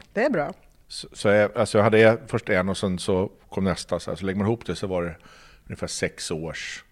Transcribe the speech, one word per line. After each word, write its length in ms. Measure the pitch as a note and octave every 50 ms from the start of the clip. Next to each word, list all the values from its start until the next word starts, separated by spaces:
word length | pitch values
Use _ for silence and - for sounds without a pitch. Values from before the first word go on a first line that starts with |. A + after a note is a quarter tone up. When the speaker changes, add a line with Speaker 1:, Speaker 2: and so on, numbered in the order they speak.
| - _ -
Speaker 1:
Det 100 | G3+ A#3+
är 60 | D4+
bra. 240 | A#3+ D#3+ C#3+ D#3+ F#3+ _ _ _ _ _ _ -
Speaker 2:
Så, 200 | - - - - -
så 140 | - - G#2
jag, 300 | G2+ G#2+ G#2 G2 - B2
alltså 200 | A2 - - G#2+
jag 60 | G2+
hade 340 | A2+ G#2+ A2 A2 A2 A#2 A2+ - -
först 220 | - A2 - -
en 200 | G#2 F#2 F#2 G2
och 80 | F#2 -
sen 220 | - G2 F2+ F2
så 320 | - - F#2+ F#2 G2 A2 - _ _ -
kom 140 | - - F#2+
nästa. 360 | F#2+ E2+ - - - F2+ E2+
Så 120 | - -
här, 40 | -
så 100 | - G2
lägger 120 | F#2+ F#2 G2+
man 80 | G2+ G#2
ihop 180 | A#2 A#2 -
det 100 | - F2
så 120 | - - F#2+
var 160 | F#2 F2 F2
det 120 | E2+ D#2+ - _ - - - - - - - _ -
ungefär 200 | - - F2+ E2
sex 440 | - - - E2 - - - -
års, 520 | F2 D#2 D#2+ D#2+ D2 - - - - - - _